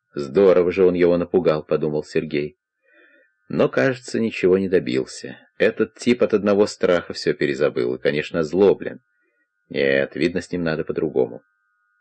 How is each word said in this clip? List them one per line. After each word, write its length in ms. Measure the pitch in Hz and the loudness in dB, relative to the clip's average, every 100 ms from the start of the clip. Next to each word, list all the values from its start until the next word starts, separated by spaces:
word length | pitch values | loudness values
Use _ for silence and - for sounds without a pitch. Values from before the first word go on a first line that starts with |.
| _ | _
здорово 580 | 80 69 82 98 90 87 | -10 -2 4 6 6 2
же 140 | 90 90 | 2 2
он 80 | |
его 240 | 87 87 87 | 4 2 2
напугал", 460 | - 92 80 76 | 0 0 2 0
подумал 400 | - 78 76 76 | -2 -4 -2 -4
Сергей. 540 | - 82 78 71 76 - _ _ _ _ _ _ _ _ - | -4 -6 -4 -4 -6 -10 _ _ _ _ _ _ _ _ -6
Но, 200 | - 147 | -2 0
кажется, 500 | - 135 127 - 113 | 2 0 -2 -6 -4
ничего 380 | 113 - 92 95 | -4 0 2 2
не 120 | 95 | 2
добился. 680 | 90 64 64 64 - 67 - _ - | -2 0 -4 -4 -10 -16 -18 _ -2
Этот 380 | 107 - 107 - | -2 0 -4 -2
тип 260 | 120 120 | 0 2
от 140 | 101 104 | 2 2
одного 320 | 101 101 104 | 2 2 2
страха 460 | - 92 85 - | 0 0 0 -2
все 200 | - 82 | -6 -4
перезабыл 640 | - 71 69 71 67 60 64 | -2 -2 0 -2 -2 -4 -2
и, 40 | |
конечно, 400 | 71 73 - 87 | -2 -2 -4 -4
озлоблен. 600 | 76 87 95 - - - _ _ _ _ _ _ - | -2 4 4 4 -2 -14 _ _ _ _ _ _ -8
Нет, 460 | 69 69 67 67 65 | -2 0 2 0 -2
видно, 260 | 85 87 | -2 -2
с 100 | - | -6
ним 120 | 90 | -6
надо 200 | 82 78 | -4 -4
по-другому. 580 | - 76 80 65 60 58 _ _ _ _ _ _ | -4 -4 -2 0 -2 -6 _ _ _ _ _ _